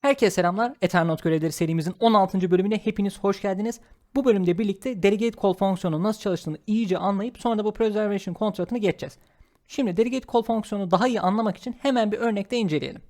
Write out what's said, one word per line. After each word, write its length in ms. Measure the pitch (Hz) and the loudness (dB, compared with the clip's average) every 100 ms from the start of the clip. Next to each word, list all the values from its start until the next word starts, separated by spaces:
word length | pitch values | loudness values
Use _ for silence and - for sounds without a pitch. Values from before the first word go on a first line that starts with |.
| 277 | 2
Herkese 200 | 277 214 | 4 2
selamlar. 420 | 180 175 190 240 277 | 4 0 2 -2 0
Ethernet 420 | 180 180 165 156 | 0 2 0 0
görevleri 280 | 170 160 160 | 0 0 0
serimizin 440 | - 165 165 156 180 | -2 -2 0 -2 0
on 140 | 226 | 4
altıncı 380 | 220 190 190 180 | 4 4 0 2
bölümüne 260 | 180 196 214 | 2 2 -2
hepiniz 420 | 220 214 202 - | -2 -2 -4 -2
hoş 220 | 202 196 | -2 -2
geldiniz. 380 | 202 190 220 233 - - _ 269 | -4 -4 -6 -8 -16 -20 _ -2
Bu 100 | 262 | 2
bölümde 320 | 208 180 175 | 4 2 0
birlikte 460 | 214 196 262 226 | 0 -2 -6 0
delegate 380 | 196 202 233 214 | 2 2 0 0
call 120 | 202 | 0
fonksiyonunun 500 | 185 196 185 180 156 | 2 0 0 -2 0
nasıl 180 | 196 214 | 0 -2
çalıştığını 360 | 202 175 - 151 - | -2 -2 -4 -10 -2
iyice 300 | 214 220 185 | -2 0 0
anlayıp 400 | 185 202 226 247 | 0 -2 -4 -6
sonra 200 | 240 220 | -2 0
da 80 | 214 | -2
bu 80 | |
preservation 600 | 208 226 208 214 202 190 | 0 0 0 -2 -2 -6
kontratını 460 | 170 214 180 175 240 | -4 -4 -2 -4 -2
geçeceğiz. 380 | 208 156 - - _ _ _ _ _ | 0 -2 -8 -14 _ _ _ _ _
Şimdi 300 | - 240 175 | -4 -2 2
delegate 300 | 233 262 - | 0 0 -2
call 80 | 233 | -2
fonksiyonunu 500 | 226 226 208 202 190 | 0 -2 -2 -4 0
daha 160 | 175 247 | 2 2
iyi 140 | 226 | 2
anlamak 360 | 180 208 220 - | 0 0 -2 -4
için 180 | - 240 | -10 -4
hemen 320 | 285 254 214 | 0 2 0
bir 60 | 208 | 0
örnekte 400 | 233 208 196 240 | -2 -2 -2 -2
inceleyelim. 440 | 208 151 - - | 0 -2 -4 -10